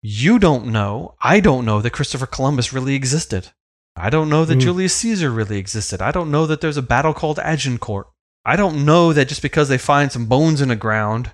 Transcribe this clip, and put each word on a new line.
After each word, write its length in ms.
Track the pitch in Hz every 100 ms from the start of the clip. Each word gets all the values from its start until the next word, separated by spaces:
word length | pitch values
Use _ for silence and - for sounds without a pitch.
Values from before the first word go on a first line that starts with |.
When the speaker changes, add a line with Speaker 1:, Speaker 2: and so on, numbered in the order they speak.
Speaker 1:
You 360 | 110 104 143 240
don't 280 | 185 131 113
know, 460 | 110 101 107 170 _
I 200 | 120 202
don't 260 | 180 131 113
know 140 | 107
that 80 | 117
Christopher 340 | - 143 135 127
Columbus 460 | - 135 139 117
really 220 | 131 131
existed. 540 | 139 135 151 - 95 - _ _ _ _
I 160 | - 90
don't 200 | 156 156
know 140 | 151
that 140 | 165 131
Speaker 2:
Mm. 40 |
Speaker 1:
Julius 320 | 131 180 185
Caesar 360 | - 226 208 151
really 280 | 113 104 101
existed. 420 | 95 110 - -
I 120 | 101
don't 180 | 175 160
know 160 | 147 156
that 140 | 156
there's 160 | 160 143
a 60 |
battle 300 | 127 151 160
called 260 | 147 156 151
Agincourt. 680 | - 160 131 120 - 101 - _ _ _
I 100 | 107 165
don't 280 | 196 151 147
know 260 | 170 170
that 160 | 151 135
just 140 | 147
because 260 | 147 - 143
they 80 | 127
find 340 | - 143 139
some 160 | 127 113
bones 340 | 127 160 151
in 80 | 135
the 80 | 113
ground 560 | 110 107 107 113 123